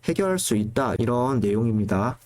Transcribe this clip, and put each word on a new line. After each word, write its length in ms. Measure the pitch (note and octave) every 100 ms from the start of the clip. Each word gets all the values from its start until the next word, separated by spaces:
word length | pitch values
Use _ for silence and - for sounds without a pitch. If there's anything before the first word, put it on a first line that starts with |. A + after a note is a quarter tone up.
| -
해결할 340 | E3 G3 F#3
수 160 | - G#2+
있다. 400 | G2+ A#2+ C3 F2+
이런 400 | A#2 A#2+ B2+ C3
내용입니다. 760 | G2+ G#2 A#2 G#2+ G2+ F#2+ A2 -